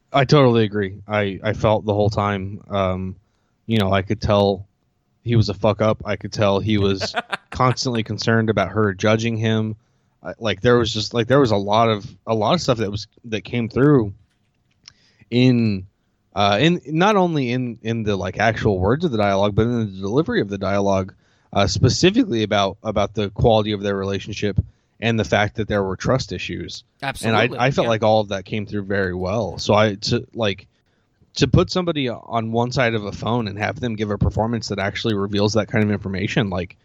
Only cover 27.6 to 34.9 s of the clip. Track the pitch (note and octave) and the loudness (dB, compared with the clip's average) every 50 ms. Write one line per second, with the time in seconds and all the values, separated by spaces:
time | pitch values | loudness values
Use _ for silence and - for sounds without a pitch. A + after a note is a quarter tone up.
27.6 | A#2+ C3+ C#3 - E3 A#2 A2+ A2 A2+ G#2+ A2 A2 G#2+ G2 G2+ G2 F2+ - A#2 A2 | -2 0 0 0 0 0 0 0 2 2 2 2 0 -2 -6 -8 -8 -8 -8 -8
28.6 | G2+ - - G#2 G2 F#2+ G2+ G2+ G2 F#2 F2+ F2+ F#2 F#2 G2 A#2 G#2+ E2+ - - | -6 -6 -6 -8 -6 -4 -2 -2 -2 -2 -4 -4 -4 -4 -4 -4 -4 -6 -6 -4
29.6 | - - A2 G#2 G#2+ A2 G2+ G2+ - - B2 A#2 G#2 - - A2 A2+ G#2 G2 - | 0 2 4 4 4 4 2 -2 -4 -2 -2 -2 -4 -6 -8 -4 -2 -2 -4 -4
30.6 | - _ _ _ _ _ _ _ _ _ _ _ _ _ - - C#3+ C3 - E3 | -10 _ _ _ _ _ _ _ _ _ _ _ _ _ -4 0 0 2 4 4
31.6 | F#3 F3+ - F#3 F3+ E3+ E3 D3 C3+ B2 A2 - - - G#2+ A#2 A2+ A2+ A2+ A#2 | 2 2 0 -4 -2 -2 -2 -4 -4 -4 -6 -8 -8 -6 -4 -4 -2 -2 0 0
32.6 | A#2 B2 A#2+ C#3+ B2+ A#2 A2+ A2 G#2 G2+ F#2 F2 E2+ G#2 A2+ B2 A2+ G2 G2+ G2+ | 0 0 0 0 0 2 0 -2 -4 -6 -8 -6 -4 -2 -2 -2 -2 -4 -4 -4
33.6 | G#2+ G2+ G2+ - B2 A#2+ A2 G#2 G#2+ G#2 G#2 G2+ - - - G2+ G#2+ A2+ A#2+ A2+ | -4 -4 -4 -4 -6 -6 -4 -4 -4 -4 -2 -2 -2 0 0 0 -2 -2 -2 -4
34.6 | - - G#2 G2 F#2+ G2+ | -4 -4 -4 -4 -4 -4